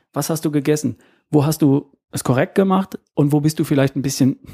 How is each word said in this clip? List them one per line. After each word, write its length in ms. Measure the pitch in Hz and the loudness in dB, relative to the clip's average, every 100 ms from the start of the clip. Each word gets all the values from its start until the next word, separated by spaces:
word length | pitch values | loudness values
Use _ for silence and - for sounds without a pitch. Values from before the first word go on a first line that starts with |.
| _ | _
was 160 | 139 143 | -8 -6
hast 160 | 160 | -4
du 60 | 160 | -2
gegessen, 460 | 147 139 151 123 113 _ _ - | -2 0 -2 -2 -8 _ _ -2
wo 160 | 151 143 | 0 2
hast 160 | 156 | 2
du 300 | 147 139 - _ _ | 2 2 -2 _ _
es 140 | - | -8
korrekt 300 | - 127 175 | -2 0 0
gemacht 440 | - 196 190 190 - _ | 0 2 2 -2 -10 _
und 180 | - 143 | -2 0
wo 80 | 151 | 2
bist 180 | 151 - | 0 -2
du 60 | |
vielleicht 320 | 151 143 135 139 | -2 2 0 0
ein 60 | |
bisschen 360 | 131 - 135 - - | -4 0 0 0 -10